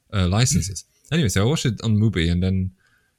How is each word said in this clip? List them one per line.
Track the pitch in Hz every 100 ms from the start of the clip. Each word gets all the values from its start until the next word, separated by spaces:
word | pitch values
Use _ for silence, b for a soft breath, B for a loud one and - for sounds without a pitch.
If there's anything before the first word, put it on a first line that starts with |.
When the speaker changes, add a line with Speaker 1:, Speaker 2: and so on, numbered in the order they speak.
| _
Speaker 1:
uh, | 101 90
licenses. | 98 127 - 90 92 -
Speaker 2:
<clears throat> | _ -
Speaker 1:
Anyway, | 165 120
so | 98
I | 107
watched | 156 135
it | 101
on | 113 107
Mubi | 110 92 82
and | 87
then, | 92 95 92 - _ _ _